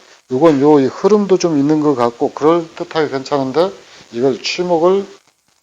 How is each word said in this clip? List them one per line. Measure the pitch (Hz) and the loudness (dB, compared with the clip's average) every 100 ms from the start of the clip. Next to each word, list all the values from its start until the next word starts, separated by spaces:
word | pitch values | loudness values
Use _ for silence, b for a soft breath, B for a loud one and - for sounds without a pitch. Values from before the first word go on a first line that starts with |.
| b b - | b b -6
요건 | 127 165 143 | 0 2 4
요 | 143 151 | 4 4
이 | 131 | 2
흐름도 | - 196 208 196 185 | 0 0 2 2 0
좀 | 180 151 | 0 0
있는 | 139 156 | 0 0
것 | 147 | 0
같고 | 131 120 117 135 | 0 -2 -2 -6
그럴듯하게 | - 147 170 165 - 170 160 147 | 0 0 0 -2 -12 -8 -4 -4
괜찮은데, | 135 135 147 131 127 185 - B B B | -4 -4 -4 -2 0 -2 -4 B B B
이걸 | 117 135 113 | -2 -2 -2
취목을 | - - 180 170 175 196 196 - _ _ _ - | -6 -6 -2 0 2 0 -4 -14 _ _ _ -14